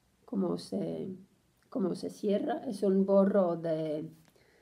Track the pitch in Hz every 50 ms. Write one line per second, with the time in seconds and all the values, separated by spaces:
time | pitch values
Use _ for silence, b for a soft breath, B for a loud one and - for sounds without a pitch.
0 | _ _ _ _ _ - 247 196 185 170 170 170 - - 190 202 170 165 165 160
1 | 160 190 190 185 - _ _ _ _ _ _ _ _ - - - 190 175 - -
2 | 180 175 - - - 208 196 220 - 302 - - - 277 202 - 208 196 190 196
3 | 190 196 196 196 190 196 196 202 185 170 170 165 165 165 160 156 160 156 147 156
4 | 160 160 - - _ b b b b b b b